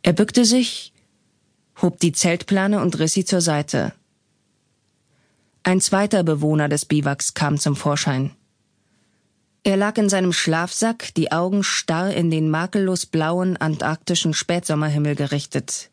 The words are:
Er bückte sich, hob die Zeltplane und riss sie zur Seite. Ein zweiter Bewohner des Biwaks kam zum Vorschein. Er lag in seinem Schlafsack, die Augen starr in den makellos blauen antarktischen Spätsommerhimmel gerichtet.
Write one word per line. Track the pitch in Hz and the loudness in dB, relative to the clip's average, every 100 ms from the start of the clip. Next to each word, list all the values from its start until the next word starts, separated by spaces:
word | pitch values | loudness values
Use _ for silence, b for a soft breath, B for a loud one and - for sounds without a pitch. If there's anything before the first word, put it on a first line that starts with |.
Er | 180 | 2
bückte | 165 208 - 226 | 2 2 4 4
sich, | 247 240 - - _ _ _ _ _ _ _ _ - | 2 0 -6 -16 _ _ _ _ _ _ _ _ -2
hob | 180 175 | -2 2
die | 170 | 0
Zeltplane | - 175 175 - 196 196 208 | 2 0 0 0 0 2 2
und | 175 160 | 0 0
riss | 160 | 0
sie | 196 180 | 0 0
zur | 185 | 0
Seite. | 170 151 147 131 - - _ _ _ _ _ _ _ _ _ _ _ _ _ _ _ _ | 2 0 -2 -2 -2 -6 _ _ _ _ _ _ _ _ _ _ _ _ _ _ _ _
Ein | 185 185 | 0 0
zweiter | - 196 202 202 | 2 2 2 2
Bewohner | 165 151 151 151 147 | 2 0 2 2 2
des | 147 - | -2 0
Biwaks | 151 143 143 - | 0 0 -2 -6
kam | - 147 147 | -2 0 0
zum | 151 135 | 0 0
Vorschein. | 147 143 - 131 139 - _ _ _ _ _ _ _ _ _ _ _ _ | -2 0 0 -2 -4 -8 _ _ _ _ _ _ _ _ _ _ _ _
Er | 202 196 | 0 2
lag | 202 214 | 0 0
in | 208 | 2
seinem | 196 185 | 2 0
Schlafsack, | 170 170 160 180 - 226 233 - - | 0 0 0 -2 -2 -2 -2 -6 -2
die | 156 | 0
Augen | 160 185 202 | 0 0 0
starr | 190 - - 160 190 | 0 -4 -2 -2 0
in | - 170 | 0 0
den | 160 156 | 2 0
makellos | 156 180 202 190 180 - | 0 0 0 0 -2 -2
blauen | 160 156 180 185 180 | -2 0 0 -2 0
antarktischen | 160 156 139 160 - 175 165 | -2 -2 -2 -4 -2 -2 0
Spätsommerhimmel | 147 - 175 - 151 151 147 147 143 | -2 -2 -2 -2 -2 0 0 0 -2
gerichtet. | 143 147 - 143 - - - | -2 -4 -4 -6 -6 -10 -12